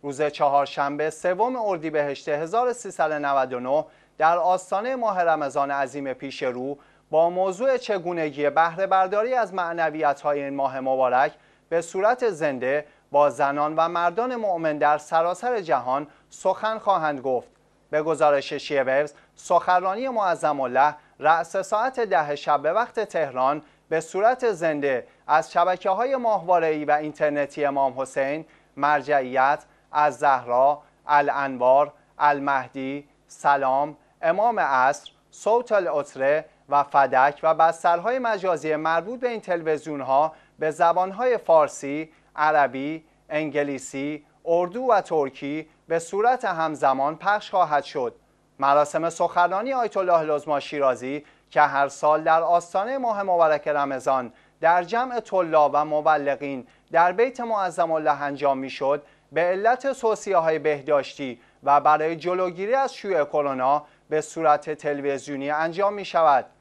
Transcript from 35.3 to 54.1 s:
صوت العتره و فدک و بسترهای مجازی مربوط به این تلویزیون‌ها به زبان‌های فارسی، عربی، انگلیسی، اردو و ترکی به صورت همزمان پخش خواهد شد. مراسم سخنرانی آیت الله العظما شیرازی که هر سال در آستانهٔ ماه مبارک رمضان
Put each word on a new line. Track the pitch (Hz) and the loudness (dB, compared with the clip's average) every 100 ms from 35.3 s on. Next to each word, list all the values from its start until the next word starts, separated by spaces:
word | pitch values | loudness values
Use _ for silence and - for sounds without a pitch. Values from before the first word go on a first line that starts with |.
صوت | - 196 233 240 | -6 0 0 2
العتره | 208 175 147 143 135 135 151 156 _ _ | 0 0 -4 -6 -2 0 0 -2 _ _
و | 143 | 0
فدک | 139 147 135 127 139 147 | 2 2 4 4 4 2
و | 160 | 0
بسترهای | 160 160 160 175 170 202 254 | 4 2 4 0 2 0 -2
مجازی | 240 214 185 160 156 151 | -2 -2 -2 -2 -2 -2
مربوط | 160 170 180 247 | 0 -2 -2 -6
به | 247 | -6
این | 226 | -6
تلویزیون‌ها | - 175 160 151 156 143 127 135 156 156 _ _ | -4 -4 -2 -4 -4 -8 0 2 2 -4 _ _
به | 156 | -6
زبان‌های | 160 170 170 190 190 254 220 | 2 2 2 -2 -2 -2 -2
فارسی، | - 165 143 - 139 147 156 _ _ - | 4 4 4 -2 -8 -6 -8 _ _ 0
عربی، | 151 156 139 131 139 160 _ _ _ | 2 4 2 -2 -8 -8 _ _ _
انگلیسی، | 151 156 143 143 135 - 135 143 151 _ _ 165 | -4 -2 -2 -2 -4 -8 -8 -8 -8 _ _ 0
اردو | 170 180 220 254 | 0 0 -4 2
و | 208 | 2
ترکی | - 160 139 - 143 151 156 _ _ | 2 -2 -2 -4 -8 -8 -10 _ _
به | 165 | -4
صورت | 165 196 233 254 226 | -2 0 2 2 -2
همزمان | 165 160 147 143 131 139 160 | -2 -2 2 2 2 -2 -2
پخش | 185 208 - | -2 -2 -2
خواهد | 196 165 147 | 0 2 0
شد. | 139 151 120 - _ _ _ _ | -2 -6 -6 -8 _ _ _ _
مراسم | 139 143 147 160 165 | 4 4 4 0 -4
سخنرانی | 160 170 175 175 190 247 | -2 -2 2 2 0 -2
آیت | 262 226 202 | -2 -2 -2
الله | 185 170 | 2 2
العظما | 156 147 151 143 | 2 -2 0 -4
شیرازی | - 147 135 120 127 147 - _ _ | -4 0 0 0 -6 -8 -10 _ _
که | 156 | 2
هر | 147 139 139 | 4 4 0
سال | - 151 156 | 2 2 2
در | 160 160 | 4 2
آستانهٔ | 165 175 170 190 220 269 | 4 2 2 -4 -2 -4
ماه | 247 202 | -4 -4
مبارک | 196 175 160 151 151 | 0 2 4 2 0
رمضان | 147 139 131 139 | -2 -2 -2 -2